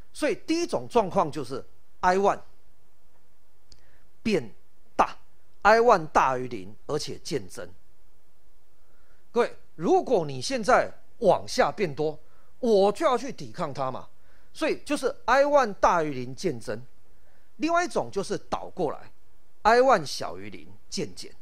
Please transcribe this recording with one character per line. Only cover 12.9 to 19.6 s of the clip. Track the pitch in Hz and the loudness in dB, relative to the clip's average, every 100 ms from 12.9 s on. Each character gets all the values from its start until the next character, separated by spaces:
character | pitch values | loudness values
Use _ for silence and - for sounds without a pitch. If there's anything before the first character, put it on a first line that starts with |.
就 | 202 294 | 4 2
要 | 240 | 2
去 | 262 | 0
抵 | - 127 | -6 -6
抗 | 104 160 | -4 -4
它 | 135 131 | -2 -2
嘛， | 113 - - - - - | -2 -6 -10 -10 -10 -10
所 | - 302 | -2 0
以 | 185 | 0
就 | - 285 | -2 0
是 | 254 - - | 0 -2 4
I | 262 | 4
one | 285 285 233 | 6 6 4
大 | 190 233 180 | 4 4 6
于 | 156 | 2
零 | 131 123 131 | 0 -4 -2
渐 | 185 123 | -2 -2
增。 | 113 110 127 - - - - - - - | -4 -4 -6 -8 -8 -8 -10 -10 -10 -4
另 | 311 | 0
外 | 339 349 | 0 0
一 | |
种 | 202 120 | 0 -2
就 | 196 | -2
是 | 180 165 - | -2 -4 -4
倒 | 92 90 | -6 -4
过 | - 151 | -2 -2
来 | 90 - - - - - - | -2 -8 -8 -8 -8 -10 0